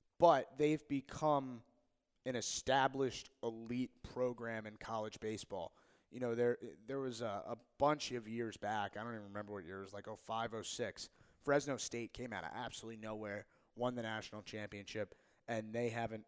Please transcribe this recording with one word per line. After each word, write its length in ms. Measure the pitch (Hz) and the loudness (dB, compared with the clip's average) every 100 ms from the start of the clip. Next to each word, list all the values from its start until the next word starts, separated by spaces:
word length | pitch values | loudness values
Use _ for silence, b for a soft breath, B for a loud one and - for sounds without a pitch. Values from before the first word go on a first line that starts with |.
| _ - | _ 8
but 340 | 170 139 - 135 | 10 10 4 4
they've 300 | 151 156 - | 4 4 0
become 720 | 139 - - 156 143 131 117 - _ _ _ _ _ 135 | -2 -2 0 4 4 2 -6 -14 _ _ _ _ _ -4
an 100 | 123 | -2
established 960 | - - - 135 135 135 131 - - _ | -2 -2 4 6 6 4 0 0 -10 _
elite 480 | 117 113 113 123 123 - - | -4 -4 -2 -2 -2 -4 -10
program 520 | 127 127 120 117 113 107 | 0 0 0 -4 -4 -6
in 120 | 110 | -10
college 420 | - 113 107 - | -4 -2 -2 -4
baseball. 540 | 110 110 - 95 82 b b b b | -4 -4 -4 -6 -6 b b b b
You 100 | 127 | -4
know, 160 | 123 117 | 0 4
there, 220 | 120 120 123 76 110 | 4 2 -4 -12 -8
there 120 | 139 | -4
was 220 | 131 113 | -4 -2
a, 200 | 117 98 90 | -2 -4 -4
a 100 | 117 - - | -8 -10 4
bunch 320 | 143 151 - | 6 6 0
of 160 | 120 107 | -4 -4
years 280 | 117 113 - | -4 -4 -4
back, 400 | 104 107 101 104 | -2 -2 -2 -4
I 60 | |
don't 100 | 117 | -6
even 100 | 113 | -8
remember 300 | 101 104 104 | -8 -8 -6
what 120 | 101 82 | -8 -8
year, 140 | 95 | -10
it 40 | |
was 100 | 98 | -10
like 140 | 101 110 | -10 -10
oh 100 | 107 | -10
five, 360 | - 113 113 | -4 -2 -2
oh 80 | 110 | -4
six. 480 | 101 - 107 - - b b b | -6 -4 -4 -4 -12 b b b
Fresno 320 | - 143 143 123 | 4 4 4 -2
State 360 | - 120 113 | -4 -4 -6
came 200 | - 123 | -8 -6
out 100 | 101 | -6
of 80 | 80 | -6
absolutely 480 | 117 120 - 113 113 | -6 -8 -8 -10 -8
nowhere, 440 | 110 107 107 104 - b b - | -6 -6 -4 -6 -8 b b -2
won 200 | 123 120 | 0 0
the 80 | |
national 400 | 113 110 - 107 | -2 -4 -6 -12
championship, 720 | - 107 104 101 98 110 101 B B B - | -10 -8 -8 -10 -8 -4 -6 B B B -6
and 260 | 113 110 | -4 -2
they 160 | 117 120 | -2 0
haven't, 340 | 117 113 110 | 0 -4 -6